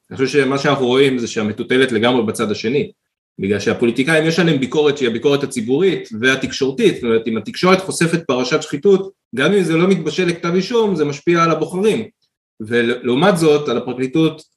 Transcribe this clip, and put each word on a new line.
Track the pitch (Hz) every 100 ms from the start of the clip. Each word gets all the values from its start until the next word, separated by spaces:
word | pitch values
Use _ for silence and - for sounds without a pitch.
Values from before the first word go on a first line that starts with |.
| _
אני | 113
חושב | 131
שמה | 147 131 139
שאנחנו | 147 135 123
רואים | 131 139 127
זה | 113
שהמטוטלת | 113 104 107 - 127 135
לגמרי | 110 120 127
בצד | 110 - 107
השני, | 104 113 139 104 - _ _ _ -
בגלל | 98 101
שהפוליטיקאים | 113 104 120 113 135 160 160
יש | 165
עליהם | 165 143
ביקורת | 127 156 147 -
שהיא | 123
הביקורת | 113 147 139
הציבורית | 135 127 110 135 190 147 - 110
והתקשורתית, | 127 131 127 - 131 - 214 -
זאת |
אומרת, | 120 113 117
אם | 113
התקשורת | 107 110 180 185
חושפת | - - 165 170 -
פרשת | 127 127 151
שחיתות, | - 147 202 190 190 - _ 117
גם | 147
אם | 202
זה | 170 160
לא | 185
מתבשל | 185 151 - 180
לכתב | 170 170 180
אישום, | 185 240 214 170
זה | 147
משפיע | 147 - 170
על | 165
הבוחרים, | 156 156 180 214 143 110 _ _ _ _ -
ולעומת | 110 120 117 123 123 127 185 175
זאת, | 160 147 143
על | 117
הפרקליטות | 127 123 131 160 160 - -